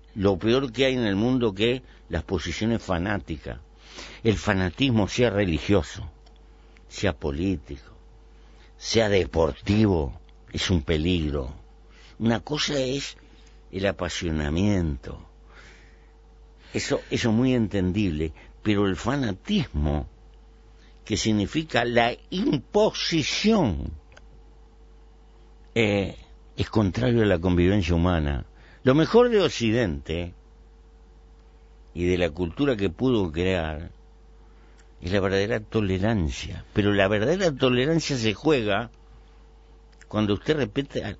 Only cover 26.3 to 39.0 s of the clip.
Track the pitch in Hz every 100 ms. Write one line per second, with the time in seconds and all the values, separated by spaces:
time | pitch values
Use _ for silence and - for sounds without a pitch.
26.3 | - - - - 110 101 98 127 117 104
27.3 | 87 92 90 87 104 82 85 87 85 73
28.3 | 69 - - - - 127 143 156 226 247
29.3 | 220 160 - 117 113 107 71 - 82 87
30.3 | - - - - - - - - - -
31.3 | - - - - - - - 90 90 87
32.3 | 73 87 82 143 113 98 80 127 117 90
33.3 | 78 92 92 78 78 85 - - - -
34.3 | - - - - - - - 90 101 95
35.3 | 98 101 117 104 113 101 92 104 110 78
36.3 | - - - - 110 101 101 98 104 117
37.3 | 185 185 127 127 123 135 165 - 135 110
38.3 | 98 151 143 104 101 117 -